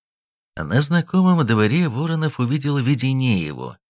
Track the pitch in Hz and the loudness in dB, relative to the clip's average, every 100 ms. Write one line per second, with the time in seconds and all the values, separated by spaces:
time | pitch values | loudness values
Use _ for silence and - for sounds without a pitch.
0 | _ _ _ _ _ - 76 113 147 170 | _ _ _ _ _ -10 -2 0 2 0
1 | 160 185 185 175 123 113 107 151 170 113 | 0 2 4 4 2 2 2 2 0 -2
2 | 165 165 156 - 120 147 139 143 123 139 | -4 -2 -4 -2 -2 -2 -2 -2 0 0
3 | 131 131 131 98 78 67 62 60 | 0 0 0 0 -2 -8 -12 -14